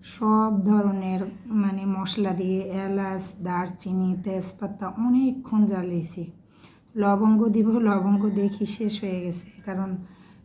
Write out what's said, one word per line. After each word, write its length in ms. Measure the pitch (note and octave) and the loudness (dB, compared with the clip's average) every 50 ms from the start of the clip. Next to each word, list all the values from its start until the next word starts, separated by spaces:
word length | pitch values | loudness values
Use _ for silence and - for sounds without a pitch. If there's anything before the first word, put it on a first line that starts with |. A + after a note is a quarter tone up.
| - | -20
সব 580 | - - - A3+ G#3+ A3 A3 A3 A3 G#3+ G3 F3+ | -20 -8 -2 2 4 4 4 4 2 0 0 2
ধরনের, 540 | G#3 G#3+ G#3 G3+ G3+ G3 F#3+ F#3 F#3 F#3 F#3 F#3+ G3 - - - | 4 4 4 4 2 0 0 -2 -2 -2 -2 -4 -6 -10 -14 -10
মানে, 400 | A#3+ A3 G#3 G3+ G3 F#3+ G3 G3 | -2 0 0 0 0 -2 -2 -2
মশলা 480 | G3 F#3+ F#3+ F#3+ F#3+ - A3 G3+ F#3+ F3+ | -2 -2 -2 -4 -4 -2 -2 0 0 0
দিয়ে, 280 | F3 F#3 F#3 F#3 F#3+ | -2 0 0 0 -2
এলাচ, 600 | F#3+ F#3+ F#3 F#3+ G3 G3 G3 G3 G3 F#3+ F#3+ F#3+ F#3+ - - - E3+ | -2 -4 -6 -6 -4 -2 -2 -2 -2 -2 -4 -6 -8 -10 -12 -8 -6
দারচিনি, 720 | F3+ F3+ F3 F#3 F#3 F#3 - - F#3+ F#3 F#3 F#3 F#3 F3+ F#3 - | -4 -2 -2 -4 -4 -8 -10 -6 -4 -2 0 0 0 0 -2 -4
তেজপাতা 640 | G3 F#3+ F#3 F3+ - - - G#3 F#3 G#3 - G3+ | -4 -4 -4 -6 -8 -10 -10 -10 -10 -8 -8 -8
অনেকক্ষণ 800 | F#3 F#3 A3 A#3 B3 B3 B3+ C4+ B3+ B3+ - - - A3+ G#3+ G#3 | -8 -4 -2 2 4 4 4 4 2 0 -2 -6 0 4 4 4
জ্বালিয়েছি। 640 | F#3+ G3 F#3 F3+ F3+ F3 E3+ D#3+ - - F#3 E3 - - - - _ _ _ - - - _ _ _ - | 4 2 -2 -2 -2 -2 -4 -4 -6 -10 -10 -12 -12 -12 -20 -20 _ _ _ -20 -20 -20 _ _ _ -2
লবঙ্গ 520 | A3 G3+ G3+ G3+ G3 A3 A3 A3 G#3+ A3+ | 0 2 4 4 4 6 6 6 6 4
দিব, 220 | A3+ G3+ A3+ G#3 A3+ | 4 4 4 4 4
লবঙ্গ 600 | A3+ A#3+ A3+ G#3 G3+ F#3+ F#3 G3 G3+ G3 G#3 G#3 | 4 4 4 4 2 2 4 4 2 4 2 0
দেখি 360 | G3 G3+ G3 G3 - - G#3 | 2 2 0 0 0 -2 -6
শেষ 380 | - - - A3+ G#3 G#3 - - | -6 -4 -4 -4 -4 -4 -4 -6
হয়ে 180 | F#3+ F#3 F3+ | -4 -4 -4
গেছে, 400 | F3 F3+ E3+ F3 - - - - - | -4 -6 -6 -8 -10 -16 -20 -14 -10
কারণ 300 | G3+ F#3+ F#3+ F#3+ F#3+ F#3 F#3 - - - - - - - - | -8 -6 -4 -4 -4 -6 -8 -8 -16 -20 -20 -20 -20 -20 -20